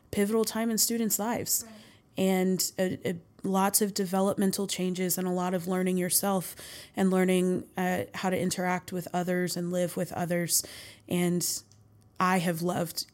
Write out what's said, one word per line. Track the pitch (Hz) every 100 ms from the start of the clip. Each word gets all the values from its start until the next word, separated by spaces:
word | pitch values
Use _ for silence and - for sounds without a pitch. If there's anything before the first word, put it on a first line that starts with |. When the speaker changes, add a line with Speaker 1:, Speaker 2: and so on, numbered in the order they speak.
| _
Speaker 1:
pivotal | - 202 226 214
time | 220 226
in | 220
students' | - 233 220 -
lives. | 214 226 139 - 233
Speaker 2:
Right. | - - - _ -
Speaker 1:
And | 190 185 185 180 - -
a, | 185 - -
a, | 170 - -
lots | 190 190 196 -
of | 214
developmental | 196 185 190 196 196 190 190 196
changes | - 180 180 185 180
and | 185
a |
lot | 180 180
of | 185 170
learning | 185 185 185
yourself | 180 - 202 190 - - - - - -
and | 190
learning, | 185 185 185 180 180 - -
uh, | 180 185 -
how | - 190
to | 185
interact | 185 180 180 180 -
with | 185 170
others | 180 180 180 180
and | 180 175
live | 180 175 185
with | 175
others. | - 170 175 170 - - - - - -
And | 175 175 175 - - - - - - - -
I | 185 190
have | 175 165
loved | 175 175 170 - -